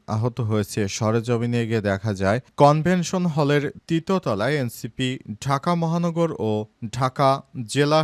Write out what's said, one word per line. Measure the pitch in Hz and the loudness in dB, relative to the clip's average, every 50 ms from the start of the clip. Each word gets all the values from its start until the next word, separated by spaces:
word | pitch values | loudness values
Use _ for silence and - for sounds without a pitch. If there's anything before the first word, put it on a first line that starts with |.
| - - | -6 -6
আহত | 104 113 113 123 120 - | -4 -2 -2 -2 -2 -2
হয়েছে। | 120 107 110 107 101 - - 110 104 98 - - | -4 -2 0 0 -2 -2 -2 -4 -2 -2 -2 -2
সরেজমিনে | 117 110 110 117 110 120 123 113 120 120 120 120 117 107 | 0 0 0 0 0 0 -2 0 0 -2 -2 -2 -2 0
গিয়ে | 117 110 98 104 | -2 0 0 0
দেখা | 95 95 104 110 104 | -2 0 -2 -4 -2
যায় | 92 95 95 107 127 - _ - - | 0 2 2 2 0 -2 _ 2 6
কনভেনশন | 147 143 147 156 147 175 185 180 165 - - 185 180 | 6 6 6 4 2 0 0 0 0 -2 -2 0 0
হলের | 175 143 160 147 139 147 147 139 143 - - _ | 0 0 0 2 2 2 2 0 -2 -8 -10 _
তৃতীয় | - 170 165 160 - 196 185 | -2 -2 -2 0 0 -2 -2
তলায় | - 143 110 95 104 131 151 147 127 | 0 -2 -2 0 0 0 0 -2 -2
এনসিপি | 113 - - - 117 - - 131 127 131 131 - - 107 - - | -4 -6 -8 -12 -12 -6 -4 -2 -2 -2 -6 -8 -12 -12 -8 -4
ঢাকা | 135 139 135 - 175 175 | -2 -2 -2 0 0 0
মহানগর | 170 165 160 165 170 170 175 160 165 170 160 - - 101 110 | 0 0 0 0 0 -2 -2 0 0 -2 -2 -2 -2 -2 -2
ও | 107 107 107 - _ - 120 107 - | 0 -2 -4 -6 _ -12 -12 -10 -4
ঢাকা | 120 135 127 - - 143 135 135 139 - _ - - 117 104 - | -2 -2 -2 0 2 4 4 4 2 -2 _ -12 -12 -10 -4 0
জেলা | 135 147 147 151 156 | 2 2 4 4 2